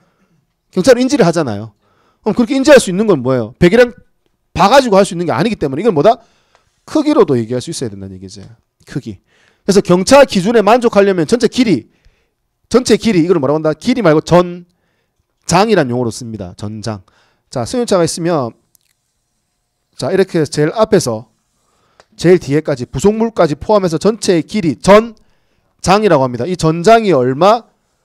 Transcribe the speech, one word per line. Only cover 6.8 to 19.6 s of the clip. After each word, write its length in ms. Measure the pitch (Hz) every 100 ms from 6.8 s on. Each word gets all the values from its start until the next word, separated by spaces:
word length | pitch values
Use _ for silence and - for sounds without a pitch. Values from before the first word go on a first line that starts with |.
크기로도 540 | - 311 294 302 170 123
얘기할 240 | 110 123
수 80 | 165
있어야 200 | - 117
된다는 240 | 98 95 92
얘기죠. 240 | 95 101 95 113 _ _ _
크기. 340 | 143 117 98 _ _ _ _
그래서 160 | - 190
경차 440 | - 180 190 277 277
기준에 380 | 196 180 233
만족하려면 640 | 196 247 233 202 202 185 151
전체 200 | 247 214
길이, 420 | - 240 131 - _ _ _ _ _ _ _ _
전체 300 | 247 247 208
길이, 220 | 226 185
이걸 180 | 170 175
뭐라고 200 | 135 156
한다? 160 | 156
길이 280 | 151 226 254
말고 200 | 185 151
전장이란 1700 | - 175 180 175 175 _ _ _ _ _ _ _ - 170 226 190 131
용어로 200 | 120 120
씁니다. 460 | - 117 107 87 85
전장. 460 | 104 110 110 104 - _ _ _ _
자, 120 | -
승용차가 400 | 117 247 233 190
있으면, 480 | 160 - 165 160 117 - _ _ _ _ _ _ _ _ _ _